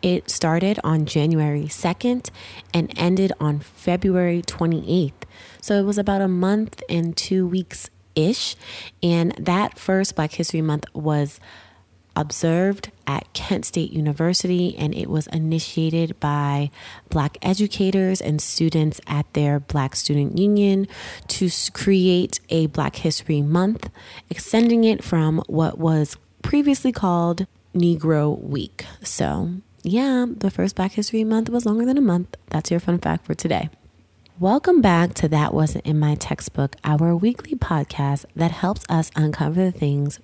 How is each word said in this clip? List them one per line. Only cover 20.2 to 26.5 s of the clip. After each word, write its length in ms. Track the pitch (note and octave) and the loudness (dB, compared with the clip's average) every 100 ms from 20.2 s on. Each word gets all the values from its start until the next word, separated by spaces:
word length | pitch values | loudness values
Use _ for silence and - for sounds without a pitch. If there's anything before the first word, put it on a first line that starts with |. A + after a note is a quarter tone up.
| C#3+ - | 0 2
Union 500 | G3+ G#3 G3+ G3 G3 - - - - | 2 4 4 2 0 -8 -16 -16 -8
to 200 | - F#3 | -2 2
s-, 240 | - - | 2 2
create 680 | - - G3 F#3 F3+ F3+ - _ | 0 2 4 4 4 2 -4 _
a 180 | E3 D#3+ | 0 0
Black 300 | D3 C#3 - | 0 -4 -2
History 440 | E3 D3 - D3+ | -2 -2 -2 0
Month, 480 | D3 E3+ F#3+ A3+ - - - - - | 2 2 2 -2 -8 -16 -20 -20 -14
extending 540 | E3+ - A3 A#3 A#3 | -6 0 2 4 4
it 200 | A3+ A3 | 4 2
from 400 | - E3+ D#3 D#3+ - | 0 0 2 0 -2
what 320 | D3+ D#3+ - | 0 0 0
was 360 | D#3+ D#3+ D3+ - _ _ | 0 2 0 -4 _ _
previously 480 | - | -2